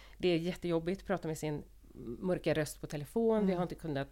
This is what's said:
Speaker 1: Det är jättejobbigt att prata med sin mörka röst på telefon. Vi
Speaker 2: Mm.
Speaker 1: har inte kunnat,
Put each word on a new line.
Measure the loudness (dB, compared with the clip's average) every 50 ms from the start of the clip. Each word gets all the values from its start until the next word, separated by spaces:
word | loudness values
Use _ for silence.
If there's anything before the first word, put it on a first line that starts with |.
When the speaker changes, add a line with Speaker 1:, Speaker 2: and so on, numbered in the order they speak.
| -18 -18 -4 0
Speaker 1:
Det | 4 4
är | 4
jättejobbigt | 4 2 0 -2 -2 0 0 2 2 2 0 -2 -2
att | -2
prata | -2 -2 0 0 -2
med | -4 -2
sin | -2 -2 -2 -2 -4 -10 -16 -20 -20 -18 -16 -12 -10 -8 -6 -2
mörka | 0 0 0 2 2 2 2
röst | 2 0 -2 -4 -10
på | -8
telefon. | -6 -6 -6 -6 -4 0 2 4 4 4 4
Vi | 4
Speaker 2:
Mm. | 4 4
Speaker 1:
har | 2
inte | 0 -2 -4
kunnat, | -6 -6 -4 -2 -2 -4 -4